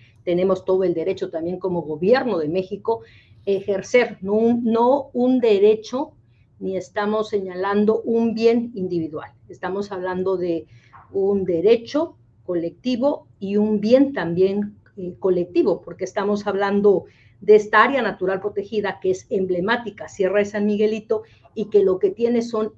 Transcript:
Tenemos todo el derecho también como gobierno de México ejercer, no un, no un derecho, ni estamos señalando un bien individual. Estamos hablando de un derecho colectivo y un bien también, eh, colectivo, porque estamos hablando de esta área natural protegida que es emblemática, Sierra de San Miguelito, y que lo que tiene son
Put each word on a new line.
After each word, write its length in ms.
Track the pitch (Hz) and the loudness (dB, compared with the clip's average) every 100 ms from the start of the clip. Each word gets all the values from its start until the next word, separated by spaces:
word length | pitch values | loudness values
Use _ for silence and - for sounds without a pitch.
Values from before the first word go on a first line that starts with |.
| _ _ | _ _
Tenemos 400 | - 175 190 185 | -2 0 0 0
todo 220 | - 185 180 | 0 0 2
el 80 | |
derecho 360 | 165 170 190 185 | 0 -2 -4 -6
también 300 | 165 170 180 | -6 -6 -6
como 220 | 190 175 | -4 -4
gobierno 560 | 156 151 185 262 254 175 | -6 -2 2 4 2 -2
de 100 | 151 | -2
México 560 | 185 190 202 - 226 - - _ - 196 | -4 -4 -6 -4 -6 -6 -20 _ -10 -4
ejercer, 720 | 190 208 190 - 247 214 196 | -2 -2 -4 2 2 2 -4
no 120 | 190 | -2
un, 300 | 214 233 240 | 2 2 2
no 460 | 233 226 240 285 - | 2 2 4 2 0
un 260 | 247 254 254 | 0 2 4
derecho, 720 | 226 196 208 214 - 262 311 _ _ _ _ - | 4 4 4 4 -2 -6 -6 _ _ _ _ -12
ni 160 | 190 185 | -8 -6
estamos 540 | 185 214 208 214 214 | -6 -4 -2 -2 -2
señalando 720 | 202 190 180 196 202 214 220 | -4 -4 -4 0 2 2 0
un 320 | - 226 226 | 0 0 0
bien 380 | 220 226 233 - | 2 2 2 -2
individual. 560 | 196 180 170 156 151 113 _ - | -6 -4 -4 -6 -8 -14 _ -20
Estamos 440 | - 185 196 202 | -12 -8 -6 -6
hablando 460 | 185 185 185 185 185 | -6 -6 -4 -2 -2
de 280 | 180 165 156 - _ - - | -2 -4 -6 -20 _ -20 -8
un 340 | 196 196 202 180 | -2 0 0 0
derecho 720 | 165 196 233 - 294 330 - _ _ - | 2 4 4 2 -4 -4 -8 _ _ -6
colectivo 840 | 175 165 - 254 240 277 - - - | -4 -4 -6 -4 -2 -2 -2 -10 -12
y 180 | 196 202 | -2 0
un 220 | 214 214 | 2 0
bien 320 | 208 262 277 | 4 4 4
también, 640 | 190 165 170 190 202 208 - _ 202 | 0 -2 2 2 0 -6 -10 _ -12
eh, 180 | 180 - | -12 -4
colectivo, 640 | 190 175 175 339 247 165 | 0 0 0 0 0 0
porque 220 | - - | -6 -10
estamos 440 | 185 208 202 202 208 | -8 -4 -2 -2 -2
hablando 580 | 190 202 202 202 180 - _ - - | -2 0 2 4 2 -2 _ -20 -2
de 160 | 202 208 | 6 6
esta 280 | 208 220 | 6 4
área 180 | 247 277 | 4 2
natural 400 | 208 196 185 190 | -2 -2 -4 -4
protegida 580 | 208 202 196 214 190 185 | -4 -8 -6 -6 -6 -4
que 120 | 185 | -4
es 160 | 185 - | -4 -4
emblemática, 800 | 202 185 175 196 240 226 - 156 | -4 -2 -2 -2 -2 -4 -14 -12
Sierra 300 | - 185 208 | -4 0 0
de 60 | 208 | -2
San 200 | 208 208 | -2 0
Miguelito, 560 | 208 214 220 - 214 - _ _ | 2 0 -2 -4 -6 -6 _ _
y 120 | - 202 | -10 2
que 180 | 202 | 4
lo 160 | 190 185 | 4 2
que 100 | 196 | 0
tiene 320 | - 233 240 | 0 0 0
son 320 | 233 214 214 | -2 -4 -6